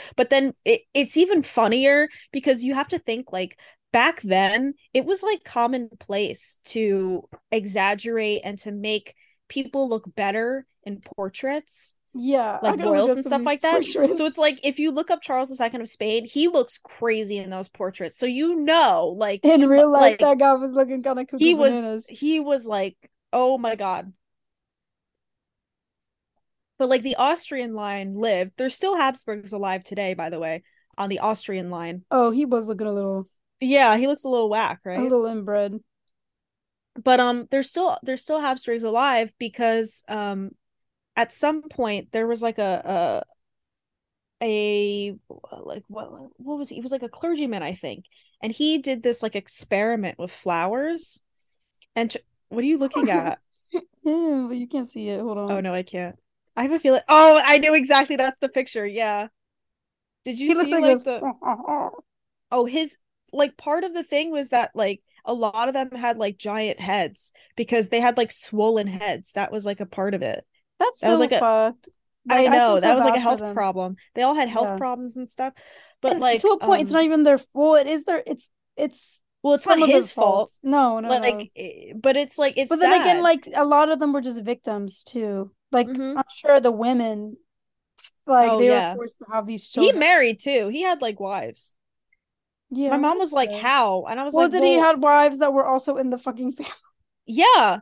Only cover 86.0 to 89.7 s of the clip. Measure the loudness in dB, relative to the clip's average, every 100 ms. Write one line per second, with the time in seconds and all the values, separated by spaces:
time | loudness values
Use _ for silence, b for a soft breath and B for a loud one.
86 | -6 -6 -8 -2 4 6 6 2 0 0
87 | -2 -4 -10 -16 _ _ _ _ _ _
88 | -20 _ 2 4 6 4 4 4 2 -6
89 | -12 -16 -8 -6 -6 -10 -6